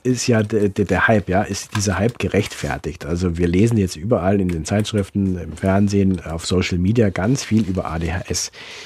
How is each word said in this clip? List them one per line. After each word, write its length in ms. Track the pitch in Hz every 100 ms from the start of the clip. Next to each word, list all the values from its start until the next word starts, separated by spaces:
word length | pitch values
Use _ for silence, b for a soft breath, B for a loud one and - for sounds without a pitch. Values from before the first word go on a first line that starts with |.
ist 240 | 127 123 -
ja 160 | 110
de-, 260 | 104 110 101
de-, 160 | 98 95
der 220 | 90 -
Hype, 220 | 107 92
ja, 120 | 92
ist 340 | - 98 - 107
dieser 200 | 101 90
Hype 220 | 113 -
gerechtfertigt? 880 | 92 95 - - 73 73 80 82 73
Also 320 | 87 90 82
wir 100 | 87
lesen 300 | 90 117 113
jetzt 180 | 92 78
überall 460 | 98 120 90 101
in 80 | 90
den 160 | 82 76
Zeitschriften, 720 | 101 107 104 95 101 95 90
im 160 | 80
Fernsehen, 640 | 80 95 98 104 101 95 90
auf 260 | 80 80 -
Social 320 | 90 92 90
Media 320 | 90 117 104
ganz 340 | 85 101 135
viel 200 | - 107
über 220 | 95 92 -
A 120 | 82
D 140 | 82
H 120 | 87 -
S. 240 | 87 - B B B